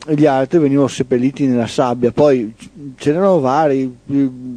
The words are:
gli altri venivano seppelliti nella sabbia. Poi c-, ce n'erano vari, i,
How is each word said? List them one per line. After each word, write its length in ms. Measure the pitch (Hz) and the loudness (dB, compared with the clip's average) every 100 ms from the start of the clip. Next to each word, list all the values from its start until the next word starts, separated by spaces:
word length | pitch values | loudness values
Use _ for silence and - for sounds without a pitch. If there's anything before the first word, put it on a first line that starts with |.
| - | -4
gli 180 | 151 147 | 2 2
altri 320 | 131 135 170 | 2 0 2
venivano 280 | 143 139 131 | 2 2 0
seppelliti 580 | - 127 123 131 139 139 | -2 -2 0 0 -2 0
nella 200 | 123 110 | 0 -2
sabbia. 440 | - 127 123 123 | -2 -2 0 -2
Poi 420 | 110 147 131 110 | 2 2 2 -2
c-, 140 | 113 - - 143 127 | -10 -20 -18 -18 -6
ce 160 | 143 | -2
n'erano 280 | 156 196 180 | 0 2 2
vari, 500 | 131 139 156 135 131 123 - | 2 0 2 0 -2 -8 -4
i, 240 | 139 139 127 127 | -2 -2 -4 -12